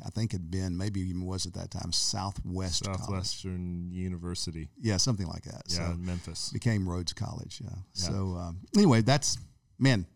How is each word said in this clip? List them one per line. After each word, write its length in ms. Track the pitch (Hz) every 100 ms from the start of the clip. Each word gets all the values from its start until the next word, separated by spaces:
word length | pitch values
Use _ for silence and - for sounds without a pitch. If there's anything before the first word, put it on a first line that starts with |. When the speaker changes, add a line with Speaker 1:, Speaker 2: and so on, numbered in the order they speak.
| -
Speaker 1:
I 20 |
think 240 | - 110
had 180 | 95 82
been, 280 | 95 95 87
maybe 220 | 101 98
even 260 | 92 90 90
was 180 | 95
at 80 | 95
that 160 | 90 87
time, 220 | 87 85
Southwest 920 | - - 101 98 - - 90 92 -
College. 160 | 98 95
Speaker 2:
Southwestern 880 | 92 95 90 - 95 90 90 87 87
University. 760 | 90 92 90 87 87 - 82 78 -
Speaker 1:
Yeah, 160 | 113 92
something 300 | 135 101 85
like 160 | 85
that. 180 | - - -
Speaker 2:
Yeah, 220 | 87 85
Speaker 1:
So 60 | 87
Speaker 2:
Memphis. 520 | 90 87 85 82 -
Speaker 1:
became 380 | 117 120 107 92
Rhodes 240 | 87 87
College, 480 | - 82 80 - -
yeah. 60 | 98 92 95
Speaker 2:
Yeah. 140 | - 87
Speaker 1:
So, 40 | 95 95 87
um, 220 | 87 90 -
anyway, 280 | 202 202 113
that's, 340 | 110 143 - - - _ _ -
man, 280 | 131 113 87